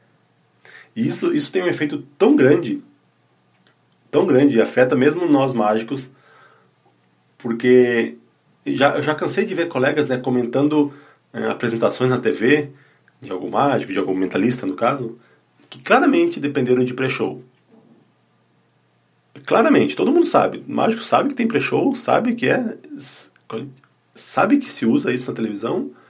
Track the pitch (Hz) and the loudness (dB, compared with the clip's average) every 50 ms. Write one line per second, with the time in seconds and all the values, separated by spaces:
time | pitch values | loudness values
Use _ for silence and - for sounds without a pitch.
0 | _ _ _ _ _ _ _ _ _ _ _ _ _ - - - - _ _ 220 | _ _ _ _ _ _ _ _ _ _ _ _ _ -20 -20 -20 -20 _ _ -4
1 | 233 - - - - 170 170 147 143 - - 190 180 175 147 - 156 147 156 139 | -2 -2 -2 -2 -2 -2 0 -2 -2 -2 -2 -2 -2 -2 -2 -2 -4 -4 -4 -8
2 | - - _ - 196 262 294 - 131 135 165 175 151 117 98 - - - _ _ | -10 -14 _ 2 4 4 6 6 6 4 4 2 0 -4 -6 -8 -8 -14 _ _
3 | _ _ _ _ _ _ _ _ _ _ _ _ _ _ _ _ _ _ _ _ | _ _ _ _ _ _ _ _ _ _ _ _ _ _ _ _ _ _ _ _
4 | _ _ - - 196 180 131 131 147 139 110 113 - - - 127 127 127 147 127 | _ _ 0 0 2 4 4 4 4 4 4 4 2 2 2 2 2 4 4 4
5 | 131 151 156 180 175 160 143 135 135 131 127 113 104 107 107 113 113 - 143 131 | 2 2 2 2 2 2 4 4 2 2 0 0 0 2 0 0 -2 -6 -8 -10
6 | - - - _ _ _ - - - _ _ _ _ _ _ _ _ _ _ _ | -10 -12 -18 _ _ _ -20 -20 -20 _ _ _ _ _ _ _ _ _ _ _
7 | _ _ _ _ _ _ _ _ - 113 113 113 127 123 127 127 123 120 120 117 | _ _ _ _ _ _ _ _ -6 -6 -4 0 4 6 8 8 6 6 4 0
8 | 113 113 - - _ _ _ _ _ _ _ _ _ 143 139 - 139 151 - - | 0 -2 -6 -12 _ _ _ _ _ _ _ _ _ -4 0 2 2 2 2 0
9 | - 151 151 - 175 147 - 190 220 - 185 165 170 170 - 131 127 143 151 151 | -2 -2 -2 -2 -4 -4 -2 -2 -2 -2 -2 -4 -4 -2 -2 0 0 0 0 0
10 | 143 131 127 123 - 131 123 123 117 113 123 135 147 147 151 151 143 143 - - | 0 -2 -2 -4 -2 -2 0 0 0 0 0 0 0 2 2 2 0 0 -4 -10
11 | - - _ _ _ _ - 113 110 110 101 - 123 113 113 113 117 101 - - | -20 -20 _ _ _ _ -10 -6 -4 -4 -4 -4 -4 -4 -2 0 0 -2 0 0
12 | 127 127 127 120 - 147 - - 110 127 147 156 143 - - - _ _ _ _ | 0 0 0 0 0 -2 -2 0 2 2 2 2 0 -4 -12 -20 _ _ _ _
13 | _ _ _ _ - 98 92 90 - - 92 113 139 143 127 - - - 95 98 | _ _ _ _ -12 -10 -10 -8 -6 -4 -2 0 2 2 0 0 -2 -4 -4 -4
14 | 92 95 92 92 95 90 - 95 104 127 127 - - - - - 113 123 147 139 | -2 -2 -2 -2 -2 -2 0 0 0 0 0 -2 -4 -6 -4 -2 -2 -2 -2 -2
15 | 120 113 - - _ _ _ _ _ _ _ _ _ _ - 131 - - 208 269 | -6 -10 -12 -16 _ _ _ _ _ _ _ _ _ _ -20 -12 0 2 2 4
16 | 339 - 180 170 170 170 - 151 139 143 139 139 123 123 127 127 123 127 123 - | 4 2 2 2 0 0 -2 -4 -6 -4 -2 -2 0 2 2 2 0 -2 -2 -4
17 | 131 131 - - 110 85 76 73 - - _ _ _ _ _ _ _ _ _ _ | -4 -4 -2 -4 -4 -6 -6 -8 -16 -20 _ _ _ _ _ _ _ _ _ _
18 | _ _ _ _ _ _ _ _ _ _ _ _ _ _ _ _ _ _ _ _ | _ _ _ _ _ _ _ _ _ _ _ _ _ _ _ _ _ _ _ _
19 | _ _ _ _ _ _ - - - - - 214 233 311 262 143 120 - - - | _ _ _ _ _ _ -20 -16 -6 0 0 2 2 4 4 2 2 0 -2 -2
20 | 180 247 311 349 339 - - 117 98 - - - - - 113 117 139 220 226 - | 0 2 2 2 2 2 2 0 0 0 -2 -8 -10 -8 -4 -2 0 -2 -2 -4
21 | - - - - - 285 269 - 226 226 - - - - - - 175 277 - - | -2 0 0 0 0 0 -2 -2 -2 0 0 -2 -2 0 0 0 0 0 -2 -2
22 | - 123 127 - - - - - 131 - - 254 240 - - - - - 294 143 | 0 0 0 2 2 0 -2 -2 0 0 0 0 -2 -6 -8 -12 -16 -18 -18 -16
23 | 135 - - - - - _ _ _ - 113 110 - 139 - - _ _ _ _ | -14 -14 -14 -14 -16 -18 _ _ _ -12 -12 -12 -12 -14 -16 -20 _ _ _ _
24 | _ _ _ - - - - 139 180 214 285 - - - - - 113 113 135 147 | _ _ _ -16 -16 -4 0 0 2 4 2 2 0 -4 -8 -2 0 2 2 2
25 | - 170 135 - - - - 120 110 104 - - 113 131 165 220 285 - - - | 2 0 -2 -4 -4 -8 -6 -4 -4 -6 -4 -6 -6 -4 -4 -4 -6 -8 -12 -18
26 | _ | _